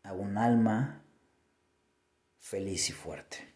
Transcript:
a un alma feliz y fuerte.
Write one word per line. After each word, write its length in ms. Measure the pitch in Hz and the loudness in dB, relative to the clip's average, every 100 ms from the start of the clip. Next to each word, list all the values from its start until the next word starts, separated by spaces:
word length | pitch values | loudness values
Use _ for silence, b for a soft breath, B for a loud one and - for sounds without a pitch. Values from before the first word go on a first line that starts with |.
a 100 | 101 | -8
un 240 | 95 98 101 | -6 -4 2
alma 640 | 117 117 110 110 135 - _ _ _ _ _ _ _ _ _ _ _ _ _ _ | 4 6 6 4 0 -4 _ _ _ _ _ _ _ _ _ _ _ _ _ _
feliz 520 | - 98 98 87 - | -8 -6 -4 -2 -4
y 20 | |
fuerte. 540 | - 78 73 - - - | -6 -12 -12 -14 -16 -18